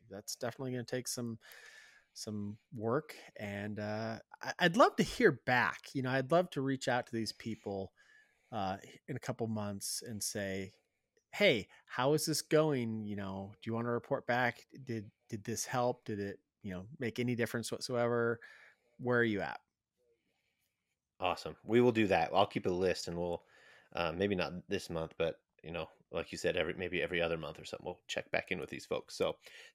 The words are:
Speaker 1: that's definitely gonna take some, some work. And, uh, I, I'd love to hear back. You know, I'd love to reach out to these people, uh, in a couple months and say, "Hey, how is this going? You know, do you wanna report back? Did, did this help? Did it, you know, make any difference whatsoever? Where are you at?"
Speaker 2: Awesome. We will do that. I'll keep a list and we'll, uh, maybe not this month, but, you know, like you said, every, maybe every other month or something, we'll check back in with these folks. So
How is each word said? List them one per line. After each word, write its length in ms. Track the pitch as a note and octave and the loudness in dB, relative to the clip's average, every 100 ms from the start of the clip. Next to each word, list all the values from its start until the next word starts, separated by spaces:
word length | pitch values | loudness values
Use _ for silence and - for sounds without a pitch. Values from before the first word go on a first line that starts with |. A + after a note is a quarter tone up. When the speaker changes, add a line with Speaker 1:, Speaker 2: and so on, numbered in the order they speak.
| A#2 | -16
Speaker 1:
that's 280 | F#2+ - - | -14 -12 -6
definitely 340 | A#2+ - C3 | -6 -6 -6
gonna 140 | B2+ A#2 | -4 -4
take 220 | B2+ A#2+ | -4 -4
some, 280 | - A#2+ A2+ - - - - - - _ | -4 -6 -8 -12 -20 -20 -20 -20 -20 _
some 440 | - - G#2+ G2+ G#2+ _ | -12 -6 -6 -6 -8 _
work. 400 | A#2 A2 C#3 - - - - | -4 0 0 -2 -12 -16 -12
And, 440 | G#2 G2+ G#2+ G#2 | -8 -6 -6 -6
uh, 400 | G#2+ G#2+ A2+ A2 - - | -6 -4 -6 -8 -12 -12
I, 120 | C3 - | -8 0
I'd 180 | F3 G3 | 4 6
love 180 | F#4 - | 6 6
to 60 | |
hear 300 | F3+ - A3 B2+ - | 0 4 4 4 2
back. 440 | B2 F#2+ - - | 4 2 -2 -6
You 100 | C#3 | -4
know, 80 | B2+ | 0
I'd 200 | C3+ C3 | 0 4
love 180 | E3+ F3+ | 4 2
to 100 | C#3+ | 0
reach 260 | C3+ C3 - | -2 0 0
out 200 | B2 - | 0 0
to 40 | |
these 200 | A2+ G#2+ | -4 -4
people, 580 | - A#2 G#2 G#2 G2 F#2+ _ _ - _ _ - | -6 -8 -6 -4 -4 -6 _ _ -20 _ _ -10
uh, 260 | A2+ F#2+ G2 - - - | -4 -4 -4 -8 -16 -10
in 80 | B2+ | -8
a 40 | |
couple 280 | - A#2 A2+ | -6 -4 -2
months 560 | A2 G#2 G2+ - - - | -2 -4 -6 -6 -8 -8
and 160 | G#2 | -6
say, 520 | - G#2+ G2 F#2+ G2 - _ _ _ _ _ | -4 -2 -2 -4 -6 -12 _ _ _ _ _
"Hey, 380 | - G3+ A#2 - - - | 2 4 4 0 -12 -8
how 280 | - C3 | 0 4
is 120 | D#3 E3 | 4 2
this 160 | D3+ | -2
going? 640 | - D3+ D#3 C3+ A2+ A2 G#2 | 4 4 6 2 0 -4 -4
You 100 | G2+ | -4
know, 380 | G2 F#2+ G2 G#2+ | -4 -6 -8 -8
do 80 | A2+ | -4
you 40 | |
wanna 180 | A#2 A#2+ | -2 0
report 360 | A#2+ - C3+ - | -2 0 -2 2
back? 400 | A#2+ B2 - - B2+ | 2 2 0 -10 -12
Did, 260 | C3 A2+ G#2 - - | -6 -6 -6 -14 -10
did 140 | A2 | -8
this 220 | A2 G#2 - | -4 -4 -2
help? 400 | B2+ B2 B2 - | 2 2 0 -4
Did 140 | G2+ | -4
it, 200 | G2+ - _ _ | -4 -6 _ _
you 100 | G2 | -8
know, 120 | F2+ F#2+ D3 | -8 -8 -6
make 180 | A#2 B2 | -4 0
any 140 | B2 A#2 | 0 2
difference 360 | A2+ A#2 A2 | 0 0 -4
whatsoever? 680 | A#2 - A#2+ A#2+ A#2+ A#2 A#2 - - - _ _ - | -6 -2 0 2 2 2 0 -6 -20 -20 _ _ -6
Where 220 | B2 A#2+ | 2 4
are 40 | |
you 180 | A#2 G2+ | 6 2
at?" 180 | C#2+ - _ _ _ _ _ _ _ _ _ _ _ _ _ _ _ - | -2 -6 _ _ _ _ _ _ _ _ _ _ _ _ _ _ _ -2
Speaker 2:
Awesome. 360 | F#2 E2 D#2 D#2+ | -2 -2 -6 -10
We 180 | - A#2+ | 4 6
will 100 | B2 | 8
do 140 | A2+ G2+ | 8 6
that. 240 | F2+ D#2+ | 6 6
I'll 120 | F#2+ G2+ | 4 4
keep 200 | A2+ G2 | 2 0
a 40 | |
list 380 | F2+ F#2 E2+ - | 2 2 2 -2
and 100 | E2+ | -4
we'll, 260 | F2 E2+ - - - - - - | -2 -4 -8 -20 -20 -20 -10 -4
uh, 160 | E2+ | -2
maybe 240 | E2+ G2+ F#2 | 0 0 2
not 320 | D#2 F2 - | -2 -4 -4
this 200 | G2 - | -4 -2
month, 240 | E2+ D#2+ - | -6 -4 -2
but, 220 | E2 - _ _ | -2 -2 _ _
you 80 | D#2 | -10
know, 180 | E2+ - - - | -8 -8 -12 -8
like 200 | E2+ - | -6 -6
you 40 | E2 | -2
said, 200 | F2+ E2+ | 0 2
every, 160 | E2 | 0
maybe 280 | F2+ F2+ F2+ | -2 -2 -2
every 200 | C#2+ F2 | 0 2
other 160 | E2 E2 | 0 0
month 220 | D2+ D#2 | -6 -10
or 40 | |
something, 220 | D2+ - - | -12 -10 -10
we'll 160 | F2+ - | -10 -8
check 220 | - - | -8 -2
back 200 | E2+ - | -2 -2
in 80 | F2+ | -6
with 100 | C2+ | -6
these 160 | C2 - | -8 -6
folks. 300 | - - - | -6 -4 -2
So 220 | E2 - - - - | -2 -2 -10 -20 0